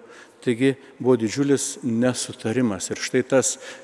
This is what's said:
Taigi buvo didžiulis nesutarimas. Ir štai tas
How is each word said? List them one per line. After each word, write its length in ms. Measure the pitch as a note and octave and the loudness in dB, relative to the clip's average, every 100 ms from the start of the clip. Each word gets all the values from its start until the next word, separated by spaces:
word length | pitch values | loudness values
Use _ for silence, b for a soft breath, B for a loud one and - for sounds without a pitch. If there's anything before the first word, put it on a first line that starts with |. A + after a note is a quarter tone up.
| - B B - | -16 B B -6
Taigi 320 | C3 A#2 C3+ C3 B B | -2 2 2 0 B B
buvo 160 | A#2 B2 | 2 4
didžiulis 680 | A2 C3 C#3+ C3+ - - | 2 0 2 2 -2 -6
nesutarimas. 1040 | B2+ A2+ B2+ A#2+ - - A2 A2+ A#2+ F#2+ - | -2 0 0 0 -6 -6 -4 0 0 -2 -6
Ir 80 | G#2+ | -8
štai 240 | - B2+ | -2 -2
tas 360 | B2 C3 B2 - B B | 2 2 2 -4 B B